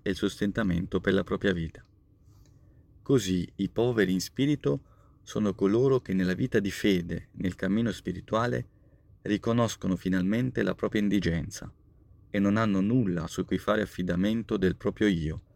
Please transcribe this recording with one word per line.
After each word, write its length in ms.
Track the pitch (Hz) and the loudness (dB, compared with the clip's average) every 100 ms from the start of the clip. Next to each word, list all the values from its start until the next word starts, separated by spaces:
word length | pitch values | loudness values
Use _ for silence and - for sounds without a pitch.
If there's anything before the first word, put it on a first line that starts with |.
e 80 | 101 | -4
il 40 | 92 | -2
sostentamento 840 | 101 - 104 104 101 85 90 92 | -2 -2 -4 -2 -2 -2 -2 -2
per 140 | 98 | 0
la 100 | 98 | 0
propria 300 | - 98 101 | 0 -2 0
vita. 300 | 87 82 - - _ _ _ - - - - - - - - | -2 -4 -10 -20 _ _ _ -20 -20 -20 -20 -20 -20 -20 -12
Così 480 | - 139 92 92 87 - | 0 0 2 -2 -2 -4
i 140 | 95 | -4
poveri 420 | - 123 117 92 | 0 0 2 2
in 100 | 92 | 0
spirito 600 | - - 139 147 143 143 - - - - | -2 -2 0 0 -2 -4 -6 -20 -20 -20
sono 320 | - 110 104 92 | -8 -2 -2 2
coloro 460 | 98 113 135 131 | 2 4 4 2
che 120 | - | 0
nella 200 | 95 90 | 0 0
vita 260 | 92 131 110 | 0 0 0
di 120 | 98 | 0
fede, 580 | - 107 92 85 85 - | 0 2 2 0 -8 -10
nel 220 | - 90 - | -6 -6 -4
cammino 360 | 95 104 117 | -2 0 0
spirituale, 880 | 92 - 87 - 107 123 123 - _ - - _ - | -4 -6 -8 -2 0 0 -2 -6 _ -20 -20 _ -12
riconoscono 760 | - 104 117 117 113 - 95 92 | -2 -2 0 0 0 -2 -4 -2
finalmente 680 | 92 92 92 113 127 120 | 0 0 0 0 -2 -2
la 100 | 98 | -2
propria 280 | 92 104 110 | -2 -2 0
indigenza 720 | 104 101 90 82 - - - - - - - - - | 2 2 0 -2 -4 -10 -16 -18 -20 -20 -20 -20 -6
e 100 | 101 | 0
non 160 | 98 107 | 2 2
hanno 240 | 110 95 | 2 2
nulla 480 | 101 127 101 87 82 | 2 2 2 -2 -4
su 160 | - | -6
cui 140 | 92 92 | -2 -2
fare 240 | - 107 | 0 0
affidamento 720 | 101 - 90 87 101 113 - 107 | 0 -4 -2 0 0 0 -2 0
del 220 | 92 - | 0 0
proprio 300 | 104 - 107 | -2 2 4
io 340 | 85 78 78 - | 4 0 -6 -12